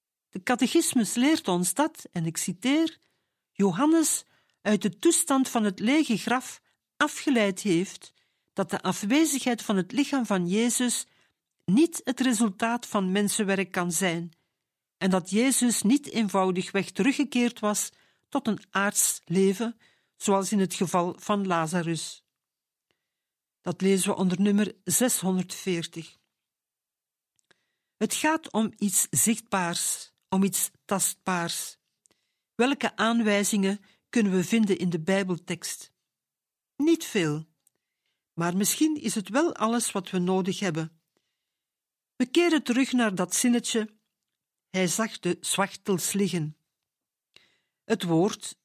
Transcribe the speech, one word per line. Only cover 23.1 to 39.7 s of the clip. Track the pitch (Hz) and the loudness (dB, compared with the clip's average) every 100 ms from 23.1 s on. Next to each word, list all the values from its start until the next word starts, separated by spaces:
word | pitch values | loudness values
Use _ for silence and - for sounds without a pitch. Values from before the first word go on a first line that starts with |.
| _ _ _ _ _ | _ _ _ _ _
Dat | 180 175 | -8 -2
lezen | 190 190 190 | 2 2 0
we | - | 0
onder | 190 180 | 0 2
nummer | 202 202 214 - | 2 2 0 -4
zeshonderdveertig. | - - 247 - 185 185 180 - 190 170 160 165 156 _ _ _ _ _ _ _ _ _ _ _ _ _ _ _ _ _ _ - | -4 0 2 0 -2 -2 -4 -6 -4 -4 -6 -12 -16 _ _ _ _ _ _ _ _ _ _ _ _ _ _ _ _ _ _ -6
Het | 214 | -4
gaat | - 311 320 - | 0 0 0 -2
om | 214 220 - | -2 -2 -2
iets | 208 - - | -2 0 0
zichtbaars, | 143 220 226 - 190 170 175 - - - _ - | 0 0 -2 -2 -2 -2 -4 -4 -6 -12 _ -4
om | 190 | 0
iets | 196 - - _ | 0 0 -6 _
tastbaars. | - 190 - - - 180 170 - - - _ _ _ _ _ _ _ | -6 -2 -2 -4 -4 -4 -4 -6 -10 -16 _ _ _ _ _ _ _
Welke | - 254 277 233 - | -2 0 0 -4 0
aanwijzingen | 220 233 214 202 202 208 190 202 _ _ _ | 0 2 2 2 2 2 0 -2 _ _ _
kunnen | 240 202 | 0 2
we | 185 | 2
vinden | 170 226 202 185 | 2 2 2 0
in | 185 | 0
de | 165 | -2
Bijbeltekst? | 160 190 185 170 - 170 - - - _ _ _ _ _ _ _ _ - | 0 0 0 -4 -6 -10 -8 -12 -14 _ _ _ _ _ _ _ _ -2
Niet | 311 330 | 2 2
veel. | - 208 160 151 160 _ _ _ _ _ _ _ _ | 2 0 0 -2 -8 _ _ _ _ _ _ _ _
Maar | - 175 185 | -4 -2 0
misschien | 208 - 311 302 | -2 0 -2 -2
is | 226 | -4
het | 220 196 | -6 -4
wel | 240 339 | -2 -2
alles | - 220 | -2 -2